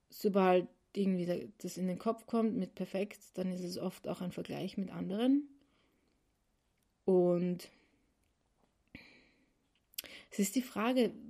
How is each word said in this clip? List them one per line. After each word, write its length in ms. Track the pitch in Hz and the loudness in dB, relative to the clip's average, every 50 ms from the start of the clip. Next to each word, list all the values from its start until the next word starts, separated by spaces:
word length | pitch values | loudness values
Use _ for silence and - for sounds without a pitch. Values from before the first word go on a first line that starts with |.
| _ _ | _ _
sobald 580 | - - - 220 185 202 190 185 180 185 175 - - _ _ _ - | -12 -2 0 2 4 6 6 8 6 6 4 2 -6 _ _ _ -4
irgendwie 320 | - 202 190 190 180 175 | 0 2 2 2 2 0
da-, 220 | 170 175 - - - - - | 0 -2 -2 -4 -8 -14 -12
das 200 | - 180 - - | -12 -10 -6 -4
in 100 | 180 185 | -2 -2
den 120 | 180 175 | -2 -2
Kopf 260 | - 226 226 247 - | -2 -2 -2 -2 -4
kommt 300 | - - 226 226 226 202 | -2 0 2 2 2 2
mit 200 | - 185 180 - | 0 -2 -4 -4
perfekt, 440 | - 190 185 - 190 208 208 - - - - _ | -8 -8 -4 -2 -2 -4 -4 -6 -12 -20 -12 _
dann 180 | - 185 185 | -4 -4 -2
ist 120 | 180 180 180 | -2 -4 -6
es 140 | 175 180 - | -6 -6 -4
oft 300 | - 185 180 - - - | -4 -6 -6 -6 -8 -8
auch 140 | - - | -6 -6
ein 100 | 185 180 | -6 -6
Vergleich 460 | - - 175 - - 143 151 190 - - | -6 -6 -8 -6 -6 -6 -6 -6 -6 -6
mit 120 | 196 185 | -6 -6
anderen. 560 | - 170 175 175 190 208 233 262 269 285 294 - - _ _ _ _ _ _ _ _ _ _ _ _ _ _ _ _ _ _ _ _ _ _ _ _ _ _ _ _ _ _ | -6 -6 -6 -4 -2 0 2 4 4 4 2 -2 -10 _ _ _ _ _ _ _ _ _ _ _ _ _ _ _ _ _ _ _ _ _ _ _ _ _ _ _ _ _ _
Und 640 | - 190 180 175 175 175 175 175 180 180 175 - - - _ _ _ _ _ _ _ _ _ _ _ _ _ _ _ _ _ _ _ _ _ _ _ - - - - - - _ _ _ _ _ _ _ _ _ _ _ _ _ _ _ - - - - - - _ | 2 4 6 6 6 4 4 2 0 -2 -4 -6 -14 -20 _ _ _ _ _ _ _ _ _ _ _ _ _ _ _ _ _ _ _ _ _ _ _ -20 -20 -20 -20 -20 -20 _ _ _ _ _ _ _ _ _ _ _ _ _ _ _ -12 -12 -12 -16 -20 -20 _
es 80 | - - | -2 0
ist 160 | 202 196 - | 0 0 0
die 60 | 269 | -2
Frage, 500 | 247 - - 202 208 240 262 254 240 - - - - - | -4 -2 -4 -2 0 2 4 4 4 4 2 -4 -10 -12